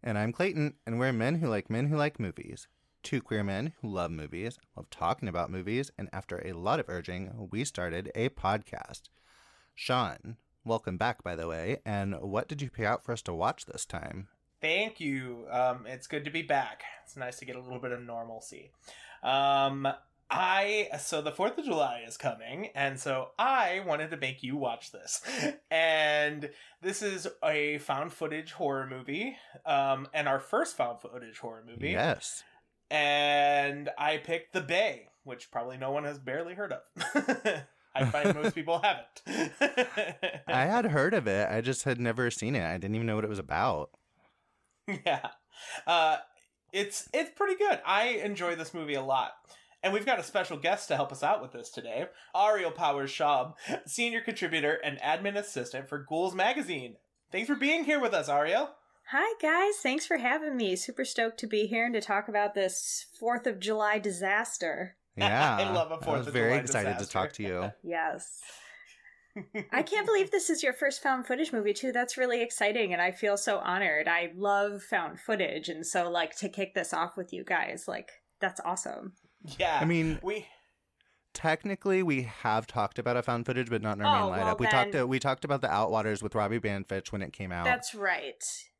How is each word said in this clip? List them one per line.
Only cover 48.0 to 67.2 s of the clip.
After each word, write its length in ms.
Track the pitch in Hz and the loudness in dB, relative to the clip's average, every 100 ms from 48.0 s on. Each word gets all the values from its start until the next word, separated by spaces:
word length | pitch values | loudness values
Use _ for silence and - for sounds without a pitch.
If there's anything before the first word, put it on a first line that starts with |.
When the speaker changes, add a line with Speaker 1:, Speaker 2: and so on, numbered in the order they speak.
| 233 226 | 2 0
Speaker 2:
enjoy 320 | 208 202 175 | -2 -2 -2
this 180 | 170 160 | -2 -6
movie 200 | 175 151 | -6 -4
a 80 | 139 | -4
lot. 300 | 135 135 117 - _ - _ _ | 0 0 0 -6 _ -20 _ _
And 100 | 185 | 0
we've 140 | 202 208 | 0 2
got 120 | 240 | 0
a 40 | |
special 340 | 165 208 185 156 | 0 -2 -2 -2
guest 320 | 160 202 - | 0 0 0
to 80 | 139 | 0
help 160 | 143 | 0
us 100 | 131 | 0
out 200 | 147 208 | 2 2
with 100 | 127 | -2
this 160 | 120 120 | -12 -12
today, 380 | - 117 113 175 - - | -12 -6 -4 -6 -10 -4
Ariel 360 | 175 208 214 175 | 4 4 6 2
Powers 400 | 160 165 143 139 | 0 0 2 -2
Schaub, 400 | - 147 143 160 - - - | 0 4 4 2 -6 -6 -6
senior 380 | - - 240 226 | -4 -2 0 0
contributor 580 | 226 226 170 160 147 160 | -4 -2 0 2 2 2
and 160 | 147 139 | -2 -2
admin 380 | 139 165 202 202 | 0 0 0 -2
assistant 540 | 202 135 123 131 135 | -4 -6 -6 -8 -8
for 80 | 147 | -10
Ghouls 360 | 135 160 185 | -4 0 0
Magazine. 640 | 185 202 262 196 160 123 107 _ _ _ | 2 2 2 -2 -4 -6 -14 _ _ _
Thanks 180 | 185 233 | -4 0
for 40 | |
being 300 | 285 277 330 | 2 4 2
here 160 | 285 302 | 4 2
with 140 | 240 | 4
us, 160 | 196 151 | 2 4
Ariel. 400 | 143 151 208 285 - _ _ - | 4 4 4 2 -6 _ _ -2
Speaker 3:
Hi, 240 | 269 415 440 | 2 2 2
guys. 320 | 311 330 403 415 | 2 4 4 2
Thanks 240 | 262 277 - | 0 -2 0
for 100 | 320 | 0
having 400 | 247 294 311 262 | 2 0 0 0
me. 180 | 208 | 0
Super 300 | 185 - 254 | 0 -2 -4
stoked 340 | 262 - 226 226 | -4 0 0 -2
to 60 | 220 | 0
be 200 | 214 208 | 2 2
here 180 | 226 | 2
and 80 | 240 | 0
to 80 | 226 | 0
talk 280 | 208 202 214 | 2 0 2
about 260 | 208 208 | 2 2
this 500 | 202 190 185 - - - - | 2 0 0 -4 -6 -8 -4
fourth 260 | 233 240 240 | 0 2 0
of 140 | 196 | -2
July 380 | 196 214 208 214 | -2 2 4 4
disaster. 960 | 202 175 190 208 233 - 170 147 185 - _ - | 0 0 2 2 0 -2 -2 -2 -6 -10 _ 0
Speaker 1:
Yeah. 400 | 196 165 147 110 | 2 6 4 4
Speaker 2:
<laughs> 40 | |
I 100 | - | 2
love 200 | - 156 | 2 0
a 60 | 160 | -2
Speaker 1:
I 40 | |
Speaker 2:
fourth 160 | - 143 | 0 0
Speaker 1:
was 60 | 123 | 2
Speaker 2:
of 40 | |
Speaker 1:
very 200 | 127 113 | 4 6
Speaker 2:
July 80 | 135 | 4
Speaker 1:
excited 220 | 131 110 101 - | 4 2 2 -2
Speaker 2:
disaster. 80 | |
Speaker 1:
to 60 | 98 | -2
talk 200 | 98 | 0